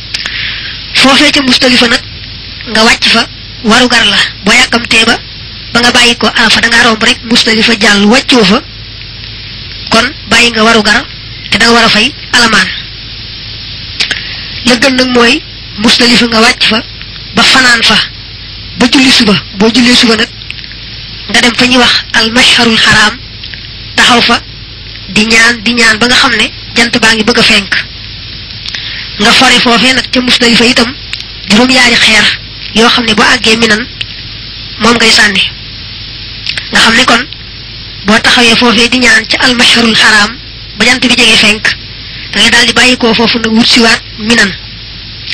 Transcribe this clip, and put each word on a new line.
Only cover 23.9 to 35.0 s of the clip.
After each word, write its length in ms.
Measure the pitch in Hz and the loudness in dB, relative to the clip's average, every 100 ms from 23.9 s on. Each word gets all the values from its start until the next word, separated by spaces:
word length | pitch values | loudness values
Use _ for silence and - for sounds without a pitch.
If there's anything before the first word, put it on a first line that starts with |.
| - | 0
taxaw 260 | 226 240 | 2 4
fa 200 | - - - - - - - - - | 2 -2 -6 -16 -16 -16 -16 -14 -4
di 160 | 190 220 | -2 2
ñaan, 360 | 226 233 233 | 4 2 2
di 100 | 202 | -2
ñaan 240 | 240 226 214 | 2 2 2
ba 80 | 240 | 2
nga 80 | 247 | 2
xam 160 | 254 220 | 2 2
ne 140 | - - - - | -2 -6 -6 -2
jant 240 | 233 240 | 0 2
baa 140 | 220 226 | 2 2
ngi 80 | |
bëgg 140 | 214 233 | 0 2
a 40 | |
fenk. 300 | 208 214 196 - - - - - - - - - - - - - - - | 2 2 0 -4 -4 -10 -14 -14 -14 -14 -14 -14 -12 -10 -10 -12 -10 -2
Nga 120 | 220 | 2
fore 280 | - 254 247 | 4 4 2
foofee 340 | 247 233 254 | 2 2 2
nag 160 | 262 - | 0 -2
ca 80 | 262 | -2
Musdalifa 440 | 247 - 233 226 240 | 0 2 2 4 4
itam 300 | 262 233 - - - - - - | 2 0 -4 -12 -12 -14 -10 2
juróom-ñaari 460 | 214 254 254 240 233 | 4 4 4 4 2
xeer 300 | - 214 208 - - - - 202 | 2 4 2 -2 -10 -14 -4 0
yoo 140 | 240 | 2
xam 160 | 247 226 | 2 0
ne 80 | |
boo 100 | 214 370 | 2 2
àggee 320 | 254 226 226 | 2 2 2
Minan 300 | 226 214 254 - - - - - - - - - | 2 0 -2 -10 -12 -12 -14 -14 -14 -14 -14 0
moom 160 | 226 | 2
ngay 160 | 233 | 2